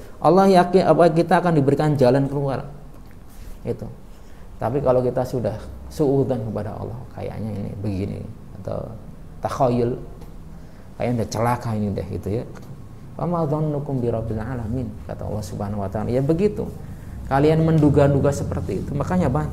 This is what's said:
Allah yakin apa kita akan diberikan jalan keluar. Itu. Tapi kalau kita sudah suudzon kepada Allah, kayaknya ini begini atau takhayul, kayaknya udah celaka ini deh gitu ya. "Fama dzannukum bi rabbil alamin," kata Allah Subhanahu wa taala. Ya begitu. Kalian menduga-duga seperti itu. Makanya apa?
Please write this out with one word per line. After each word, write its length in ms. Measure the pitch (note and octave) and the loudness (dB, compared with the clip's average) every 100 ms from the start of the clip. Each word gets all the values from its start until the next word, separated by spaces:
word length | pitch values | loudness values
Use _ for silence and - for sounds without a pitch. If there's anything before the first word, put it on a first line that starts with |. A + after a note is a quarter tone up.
| - - | -12 0
Allah 300 | D3+ F3+ G3 | 4 6 8
yakin 320 | F#3 F3+ F#3 | 8 6 4
apa 260 | D3+ D#3 E3+ | 6 6 6
kita 320 | D#3+ E3 F3 | 6 4 4
akan 160 | F3 D#3+ | 4 4
diberikan 380 | C3+ C#3+ D3+ C#3 | 4 4 4 6
jalan 300 | B2 C3+ C3+ | 6 6 2
keluar. 400 | C#3 C#3+ - - - - - - - - - - - | 0 -2 -4 -8 -14 -16 -18 -18 -18 -16 -16 -14 -10
Itu. 240 | A2+ A2 A2+ - - - - - - - | -6 -6 -8 -14 -16 -18 -18 -16 -16 -6
Tapi 220 | A2+ C#3 | -2 0
kalau 180 | C3 B2+ | 4 4
kita 220 | B2 B2 | 4 0
sudah 340 | B2+ C3+ A2 - - - - | 0 0 -2 -4 -10 -12 -14
suudzon 640 | - D3 C#3 A#2+ B2 A#2 | 0 2 4 2 0 -2
kepada 220 | G#2 G#2 G2 | -4 -6 -6
Allah, 220 | G2 A#2 - | -8 -10 -12
kayaknya 360 | G2 G2 F2+ G#2+ | -10 -8 -6 -6
ini 160 | G2+ G#2 - | -6 -6 -6
begini 420 | G#2 G2 G2+ G2+ - - - - | -4 -2 -4 -6 -10 -12 -14 -12
atau 280 | - - - - - - - - | -8 -6 -8 -10 -14 -14 -14 -8
takhayul, 560 | A2 - C3 A#2+ A#2+ C3+ - - - - - - - - - - | -6 2 2 4 2 -2 -8 -14 -14 -14 -16 -16 -16 -16 -18 -4
kayaknya 240 | A2 A#2+ | -2 0
udah 60 | G2+ | -2
celaka 400 | A2 A#2 A#2+ A2+ G#2+ | 0 0 0 -2 -2
ini 160 | G#2 | -2
deh 120 | G2 G2+ G2 | -2 -4 -6
gitu 100 | F#2+ A2 | -4 -4
ya. 20 | C#3 - - - - - - | -6 -14 -16 -16 -16 -16 -14
"Fama 320 | - D3 E3+ D#3 | -6 -2 0 0
dzannukum 560 | D3+ D#3 D3 C#3+ C3+ | 0 0 -2 -2 -2
bi 80 | A#2 | 0
rabbil 320 | A2+ A2+ A2 | -2 -2 -4
alamin," 480 | A#2 B2+ G2+ B2+ A#2 G#2 - | -4 -6 -4 -4 -4 -8 -10
kata 160 | G#2+ G2 | -8 -6
Allah 160 | G2+ G2+ | -6 -6
Subhanahu 400 | G#2 G2+ G#2 F#2+ | -6 -4 -4 -4
wa 20 | |
taala. 180 | G#2 G#2+ | -4 0
Ya 140 | A#2+ C#3 | 0 2
begitu. 400 | E3 G#3 - - - - - - - - | 2 2 0 -6 -8 -12 -12 -12 -12 0
Kalian 320 | C3+ D3+ D#3+ | 4 6 6
menduga-duga 720 | E3 D#3+ D3 C#3+ C#3+ C#3 C#3 | 4 6 6 6 6 6 2
seperti 480 | C#3 - D3 - G2 | 0 -2 -4 -4 -4
itu. 80 | G2 | -2
Makanya 400 | C#3+ C3+ F3+ D#3 | -2 0 2 2
apa? 160 | C#3 D3+ | 2 -2